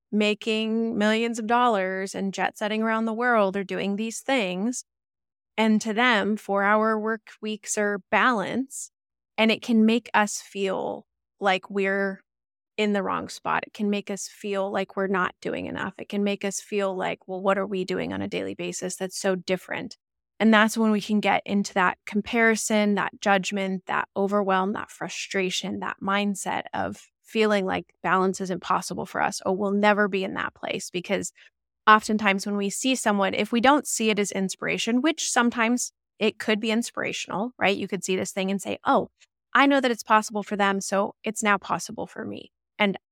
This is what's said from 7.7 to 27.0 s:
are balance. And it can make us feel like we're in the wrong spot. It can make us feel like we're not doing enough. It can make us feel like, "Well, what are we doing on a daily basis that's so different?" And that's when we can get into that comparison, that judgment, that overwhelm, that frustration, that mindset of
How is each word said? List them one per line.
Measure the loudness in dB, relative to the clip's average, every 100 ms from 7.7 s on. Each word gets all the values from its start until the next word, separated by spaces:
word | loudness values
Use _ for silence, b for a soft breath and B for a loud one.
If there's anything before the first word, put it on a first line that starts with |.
| -2
are | 0 -2 0
balance. | 2 4 2 -2 -4 -4 -8 -14 _ _ _ _ 2
And | 2
it | 2
can | 2 4
make | 6 4 2
us | 2 2 -2
feel | -10 -6 -4 -2 -4 -8 -12 _ _ -4
like | 0 0 -2
we're | -2 0 2 0 -4 _ _ _ _ _ -2
in | 0
the | 2
wrong | 0 -4 -6
spot. | -8 -2 -2 -2
It |
can | -4 -2
make | -2 -4
us | -8 -10
feel | -10 -6 -4 -2
like | -2 -4 -2
we're | 0
not | 2 0 -2
doing | -6 -6 -6
enough. | -6 -8 -10
It | -8
can | -2
make | -2 -2
us | -4 -6
feel | -6 -2 -2 -2
like, | -4 -6 -8
"Well, | -4
what | 0 0
are | 0
we | -2
doing | -2 -2 -2
on | -4
a | -4
daily | -4 -4
basis | -6 -8 -6 -8 -6
that's | -8 -4
so | -2 -2
different?" | -2 -4 -4 -10 -10 -16 _ _ _ 2
And | 6
that's | 6 6 4
when | 2
we | 2
can | 0 0
get | 2 0
into | 0 -2 0
that | 2 0 0 -4
comparison, | -4 0 4 4 4 0 2 2 2
that | -2 -2
judgment, | 2 2 2 -4 -2 -4 -4
that | -4 -2 -2
overwhelm, | 0 2 2 2 2
that | -2 -8
frustration, | -10 -10 -8 -6 -2 -2 -2 -6 -6
that | -6 -6
mindset | -2 0 0 -2 -4 -6 -4
of | -4 -6 -6